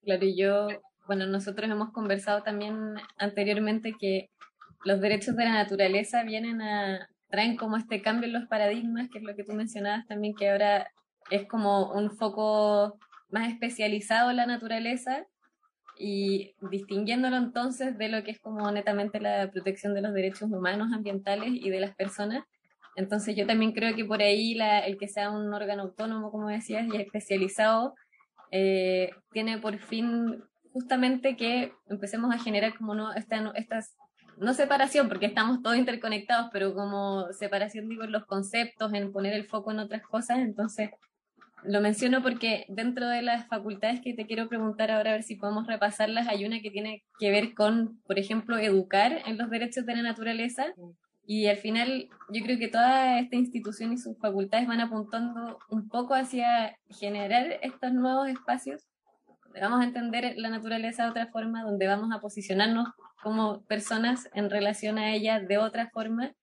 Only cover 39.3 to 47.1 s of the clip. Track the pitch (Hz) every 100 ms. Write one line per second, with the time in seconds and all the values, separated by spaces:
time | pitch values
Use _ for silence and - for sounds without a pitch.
39.3 | 208 208 220 202 214 208 220 - 220 240
40.3 | 247 240 202 214 - 208 - _ _ _
41.3 | _ - - - 202 208 214 254 254 254
42.3 | 240 226 214 - 196 233 247 240 240 240
43.3 | 233 233 220 208 196 220 247 247 233 214
44.3 | 226 226 233 220 214 220 220 220 220 220
45.3 | 202 202 208 226 220 208 - 214 226 240
46.3 | 202 202 226 208 202 214 214 _